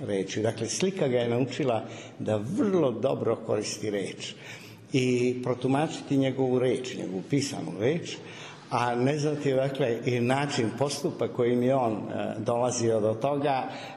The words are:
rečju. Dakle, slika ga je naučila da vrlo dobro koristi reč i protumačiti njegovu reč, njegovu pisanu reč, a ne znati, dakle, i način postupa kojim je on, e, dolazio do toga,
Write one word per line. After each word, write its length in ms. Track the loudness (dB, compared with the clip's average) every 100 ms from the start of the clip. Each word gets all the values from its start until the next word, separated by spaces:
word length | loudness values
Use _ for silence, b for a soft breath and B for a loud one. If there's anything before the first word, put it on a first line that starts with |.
rečju. 420 | -2 -2 -2 -2
Dakle, 240 | -2 0 -4
slika 420 | -2 -2 0 0
ga 100 | 2
je 100 | 2
naučila 560 | 0 0 0 0 0 -2 B B B
da 180 | -2 -2
vrlo 540 | 0 0 2 4 2
dobro 460 | 2 -2 0 0 0
koristi 540 | 0 -2 -2 -4 -2
reč 440 | -2 -2 -6 -12 -14 B B B B -2
i 440 | 2 4 4 2 0
protumačiti 760 | -2 0 2 2 0 -4 0 2
njegovu 420 | 2 2 2 2
reč, 380 | 2 2 -2 -6
njegovu 260 | -6 -6 -2
pisanu 420 | 0 0 -4 -6 0
reč, 360 | 0 0 -4 -10 -12 B B B B
a 240 | 0 0
ne 240 | 2 2 2
znati, 340 | 0 0 2
dakle, 460 | 2 2 2 0 0
i 160 | 0 2
način 500 | 2 2 0 0 0 0
postupa 500 | -2 0 -2 -2 -2
kojim 340 | 2 4 4
je 120 | 4
on, 180 | 4 2
e, 420 | 0 -4 -4 -4 -2
dolazio 600 | 0 2 0 2 2 4
do 140 | 2
toga, 480 | 2 0 2 2 0 -2 B B